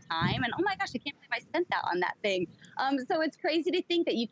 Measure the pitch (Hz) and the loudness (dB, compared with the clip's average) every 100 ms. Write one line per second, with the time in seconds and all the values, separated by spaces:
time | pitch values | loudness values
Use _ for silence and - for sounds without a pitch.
0 | - 165 180 226 254 - 392 381 381 240 | -4 0 0 2 0 0 0 0 -2 -4
1 | 285 - - 233 - 311 349 185 - 170 | -8 -12 -6 -6 -2 -2 0 0 0 0
2 | 180 - 208 185 175 - - - 262 277 | -2 -2 0 0 -2 -6 -10 -2 0 0
3 | 262 339 311 - 359 320 320 349 - 349 | 0 0 0 -2 0 0 2 0 0 0
4 | 339 - 233 | 2 0 -2